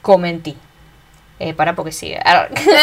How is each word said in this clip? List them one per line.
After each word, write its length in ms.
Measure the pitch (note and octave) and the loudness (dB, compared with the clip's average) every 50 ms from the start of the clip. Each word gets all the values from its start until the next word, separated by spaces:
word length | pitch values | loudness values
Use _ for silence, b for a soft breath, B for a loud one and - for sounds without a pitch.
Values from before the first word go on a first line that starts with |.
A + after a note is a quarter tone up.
cometí". 560 | - - G3 F3+ F3 E3+ E3+ E3 E3 D3+ - - _ _ _ _ _ _ _ _ _ _ _ _ _ _ _ | 2 2 2 2 2 -4 -8 -8 -10 -12 -14 -14 _ _ _ _ _ _ _ _ _ _ _ _ _ _ _
Eh, 160 | - F#3 E3 D#3+ | -10 -10 -8 -4
pará 220 | D#3+ D#3 E3+ E3+ | -2 -2 -2 -2
porque 160 | - D3 D#3 | -6 -8 -10
sigue. 260 | D#3 - - - - - - | -10 -12 -12 -10 -8 -2 2
Arr. 260 | - - D#3+ - - C4+ D4 D4+ F#4 F#4+ D4 | 2 2 2 2 -2 -6 -2 2 4 4 6